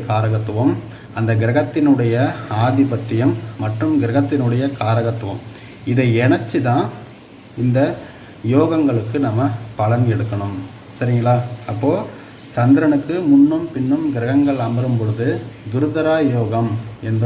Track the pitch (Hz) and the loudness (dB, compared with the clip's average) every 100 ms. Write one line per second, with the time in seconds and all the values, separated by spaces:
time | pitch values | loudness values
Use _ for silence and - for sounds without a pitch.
0 | - 110 110 107 107 107 135 - - - | 0 0 0 0 -2 0 2 0 -4 -16
1 | - - 110 110 113 131 151 160 147 131 | -10 -4 0 2 2 2 0 2 4 4
2 | 120 117 143 - - 107 120 135 131 113 | 2 2 0 -2 -4 0 2 4 2 0
3 | - 113 139 - - - 107 - 156 151 | -2 0 2 0 -6 -6 -4 -2 0 2
4 | 117 131 139 147 120 120 139 131 110 113 | 2 2 2 2 0 0 0 -2 0 0
5 | 117 117 98 95 - - - - - 123 | 0 -2 -6 -10 -12 -18 -20 -10 -2 2
6 | 123 113 127 170 - 170 123 123 208 - | 2 4 4 2 0 -2 0 0 0 -6
7 | - - - - - - 123 123 156 - | -16 -20 -20 -20 -16 -4 0 2 2 -2
8 | - - - - 110 131 160 160 143 117 | -12 -18 -20 -8 0 2 2 2 2 0
9 | 107 147 131 110 139 - - - 107 120 | -2 -2 -2 0 0 -2 -8 -2 0 2
10 | 120 107 107 101 101 92 92 - - - | 2 0 -2 -4 -4 -6 -10 -14 -16 -4
11 | 123 120 117 123 - - - 110 131 180 | 0 2 2 2 0 -8 -8 -2 0 0
12 | 220 - - - - - 123 139 156 143 | -4 -12 -18 -20 -8 0 4 6 4 2
13 | 139 175 165 139 147 320 - 131 127 143 | 0 -2 4 6 6 4 -2 -4 -2 0
14 | 156 123 120 139 143 135 113 117 127 117 | 0 -2 0 2 2 0 -2 -2 0 0
15 | 110 110 123 175 - - 110 120 151 160 | 0 -2 -2 -2 -6 -14 -6 -2 0 0
16 | 156 160 143 120 107 113 117 110 - - | 2 2 2 0 0 0 -2 -4 -8 -10
17 | 113 110 | -4 0